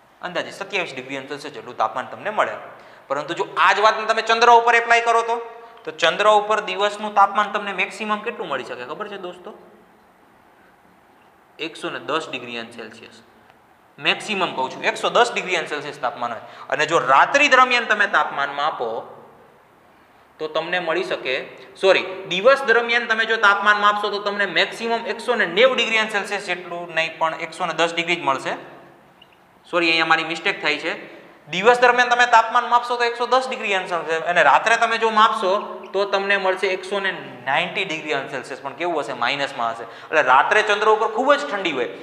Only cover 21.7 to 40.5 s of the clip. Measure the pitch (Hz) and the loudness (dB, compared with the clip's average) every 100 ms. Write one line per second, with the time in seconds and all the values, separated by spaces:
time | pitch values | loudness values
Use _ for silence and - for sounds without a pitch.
21.7 | - 190 151 - - - 180 240 269 247 | 0 4 4 0 -8 -6 2 4 4 4
22.7 | 233 233 240 226 220 220 226 208 202 208 | 2 2 0 0 0 0 4 4 6 4
23.7 | 208 208 208 208 202 202 202 196 165 196 | 4 4 2 -2 -4 -4 -2 0 0 0
24.7 | - 226 226 196 226 247 226 180 180 262 | -2 -4 -2 -4 -4 -2 0 0 4 4
25.7 | 247 220 220 214 202 202 196 175 175 175 | 4 0 0 0 -4 -4 -6 -6 -8 -8
26.7 | 175 165 160 160 - 160 156 165 - 175 | -10 -6 -4 -4 -2 -2 -2 -8 -4 -4
27.7 | 160 165 170 170 170 139 131 156 247 - | 0 0 0 -2 0 0 -2 -4 -8 -10
28.7 | - - - _ _ _ _ _ _ - | -20 -20 -20 _ _ _ _ _ _ -4
29.7 | 175 165 165 165 160 160 165 196 - 156 | 0 2 2 4 2 0 -4 -4 -2 -2
30.7 | 147 165 208 - - - - - 175 214 | -2 -4 -8 -12 -20 -20 -20 -8 0 2
31.7 | 240 247 247 247 240 240 226 226 240 233 | 6 4 4 2 2 4 4 4 0 2
32.7 | 240 240 240 233 233 233 254 254 220 220 | 0 0 -2 -2 -2 0 0 0 -4 -2
33.7 | 190 175 170 156 160 160 175 143 151 220 | -2 -2 -4 -2 -2 0 4 6 6 4
34.7 | 233 226 220 226 214 226 220 185 190 - | 2 0 0 0 4 4 2 0 -2 -4
35.7 | - - 190 202 196 196 196 190 185 196 | -12 -6 -4 0 0 0 0 0 0 -2
36.7 | 185 - 202 190 165 139 - 131 151 175 | -4 -4 -4 -4 -6 -12 -8 -2 0 0
37.7 | 208 170 156 151 143 127 135 117 127 139 | -4 -6 -6 -4 -6 -4 -10 -10 -12 -12
38.7 | 131 175 156 139 123 120 143 135 127 117 | -6 -4 -4 -4 -4 -2 -2 -4 -4 -4
39.7 | 113 110 - - 156 127 135 156 | -6 -12 -16 -2 0 6 4 6